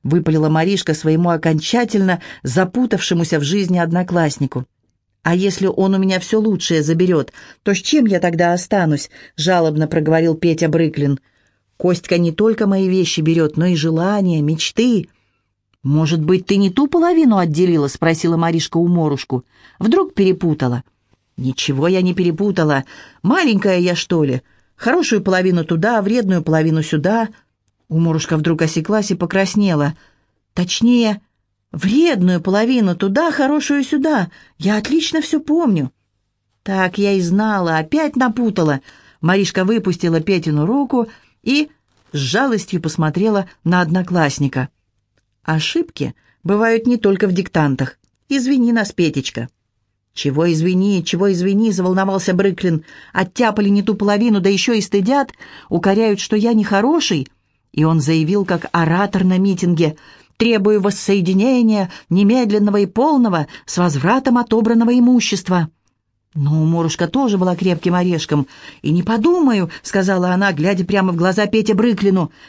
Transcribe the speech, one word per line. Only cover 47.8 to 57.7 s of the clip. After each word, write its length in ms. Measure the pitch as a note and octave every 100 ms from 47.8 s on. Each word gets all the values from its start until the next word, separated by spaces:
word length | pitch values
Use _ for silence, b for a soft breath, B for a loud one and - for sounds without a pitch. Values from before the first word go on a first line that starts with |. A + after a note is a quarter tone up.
| E3+ - _ _ -
Извини 440 | C#4 B3 C4+ A#3+
нас, 200 | A#3 G#3
Петечка". 560 | - E3 C#3+ - - A#2 _ _ _ _ _ _
"Чего 400 | - D3 C#3+ F3
извини, 500 | D#3+ F3 F#3 G3+ F#3+
чего 280 | E3 F3 G3+
извини", 400 | F3+ F#3 G3 A3+
заволновался 600 | F#3 F#3 F#3+ G3 F#3+ F#3+
Брыклин. 500 | F3+ G3 F3+ F#3 D#3 B B B
"Оттяпали 560 | - F#3 - A#3 G#3+ G3+
не 140 | G3+
ту 120 | G3+
половину, 460 | G3+ G3+ G#3 A#3+ G3+
да 100 | F#3+
ещё 240 | G3 -
и 60 | A3+
стыдят, 520 | - G3+ F#3+ C#4+ C4 B B B B
укоряют, 520 | E3+ G3 G3+ A3+ G3+
что 160 | - G#3+
я 160 | A#3
нехороший". 760 | A3 F#3+ G3 A#3+ E4 - E3 B2+ _ _ _ _